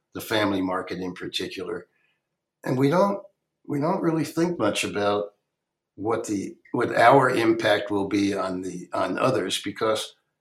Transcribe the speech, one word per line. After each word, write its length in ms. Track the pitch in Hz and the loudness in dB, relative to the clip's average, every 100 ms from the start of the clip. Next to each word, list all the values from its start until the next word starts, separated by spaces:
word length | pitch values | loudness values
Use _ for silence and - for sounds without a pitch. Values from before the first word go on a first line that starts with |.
| _ | _
the 80 | 98 | -12
family 400 | - 113 104 98 | -2 0 0 0
market 380 | 92 92 90 90 | 0 -2 -4 -6
in 160 | 92 90 | -6 -8
particular. 720 | 92 - 92 95 90 90 - _ _ _ _ _ _ _ | -8 -6 -6 -8 -8 -8 -10 _ _ _ _ _ _ _
And 140 | 135 131 | -4 2
we 140 | 139 | 4
don't, 280 | 175 202 202 - _ _ _ - | 4 2 0 -8 _ _ _ -6
we 120 | 143 | -2
don't 240 | 151 196 | 0 0
really 220 | 170 160 139 | 0 0 -2
think 340 | - 175 170 | 0 0 0
much 240 | 107 98 | 0 0
about 460 | 104 95 101 104 104 _ _ _ _ _ _ - | -2 0 0 0 -2 _ _ _ _ _ _ -8
what 320 | 101 113 117 | -2 -2 -2
the, 280 | 101 - - _ | -4 -6 -12 _
what 240 | 123 113 - | -2 0 4
our 340 | 117 135 127 | 8 8 6
impact 580 | 113 113 113 107 104 - | 2 2 2 2 2 0
will 180 | 101 95 | -2 0
be 260 | 101 101 | 0 0
on 280 | 98 95 90 | 0 -4 -4
the, 280 | 92 90 87 | -8 -10 -6
on 240 | 98 92 92 | -4 -2 0
others, 440 | - - 92 - | 0 0 -2 -4
because, 520 | - 101 110 110 - - _ _ | -6 -4 -2 -2 -4 -14 _ _